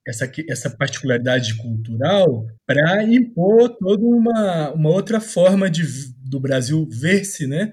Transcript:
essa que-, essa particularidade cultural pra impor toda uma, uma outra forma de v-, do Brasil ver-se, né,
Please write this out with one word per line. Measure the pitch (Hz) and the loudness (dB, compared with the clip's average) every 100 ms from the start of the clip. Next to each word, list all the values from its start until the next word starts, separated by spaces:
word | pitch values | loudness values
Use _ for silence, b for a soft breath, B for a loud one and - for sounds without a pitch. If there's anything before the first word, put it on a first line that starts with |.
| - | -12
essa | 120 131 | -8 -8
que-, | 143 156 | -8 -10
essa | - - | -8 -8
particularidade | 113 135 - 135 120 120 127 117 | -4 -6 -4 -2 -2 0 -2 -2
cultural | 110 117 113 113 113 143 202 175 117 110 - - | -6 -6 -8 -6 -4 0 4 2 2 -6 -10 -4
pra | 139 160 196 | 0 2 2
impor | 220 240 240 - 185 226 240 240 | 4 4 2 0 4 6 4 2
toda | 185 202 | -2 0
uma, | 233 240 226 226 208 170 151 | 2 4 2 0 0 0 -2
uma | 160 151 | 0 2
outra | 185 196 220 | 2 0 -4
forma | - - 185 196 190 | -2 2 4 4 2
de | 160 | 0
v-, | 156 120 - - | -2 -6 -12 -14
do | - 135 | -8 -6
Brasil | 135 131 120 156 156 | -2 -2 0 -2 -2
ver-se, | 110 156 196 196 - 139 | -4 0 0 0 -6 -6
né, | 147 214 | -4 -4